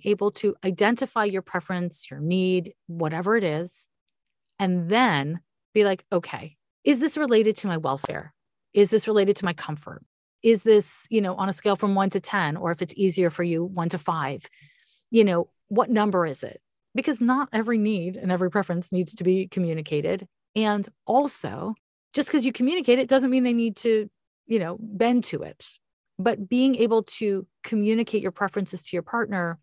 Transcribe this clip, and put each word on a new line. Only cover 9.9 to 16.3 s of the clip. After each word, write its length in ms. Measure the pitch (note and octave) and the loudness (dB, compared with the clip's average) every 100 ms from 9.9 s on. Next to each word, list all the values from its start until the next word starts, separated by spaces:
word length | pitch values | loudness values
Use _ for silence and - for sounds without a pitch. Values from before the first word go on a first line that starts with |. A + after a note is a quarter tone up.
| - _ _ _ _ | -20 _ _ _ _
Is 220 | A3+ A3+ | 2 2
this, 420 | A3+ G#3+ G3 - - | 6 6 4 -6 -2
you 120 | A3+ | -2
know, 140 | G3 F#3 | 0 -2
on 140 | F#3+ | -4
a 40 | |
scale 220 | - G#3 G3 | -2 0 0
from 200 | G#3 G3 | 2 2
one 140 | G3 | 2
to 100 | F#3+ | 0
ten, 340 | - G#3 D#3+ D#3 | -2 -2 0 -2
or 160 | E3 | -4
if 100 | E3 | -4
it's 120 | F3 - | -6 0
easier 340 | F#3+ E3+ F3 | 0 2 0
for 140 | D#3 | 0
you, 200 | F3 E3 F3 | -2 -2 -2
one 240 | F3+ E3+ | -4 -4
to 80 | E3+ | -4
five, 520 | - D#3+ C#3 C#3 - _ D3 _ _ _ _ | -4 -4 -4 -8 -14 _ -20 _ _ _ _
you 120 | A3+ | 4
know, 260 | G#3 E3+ F3 _ _ | 4 4 -2 _ _
what 220 | G#3 A#3+ | 0 2
number 360 | A3 G#3+ F#3 | 2 2 2
is 180 | E3 | 0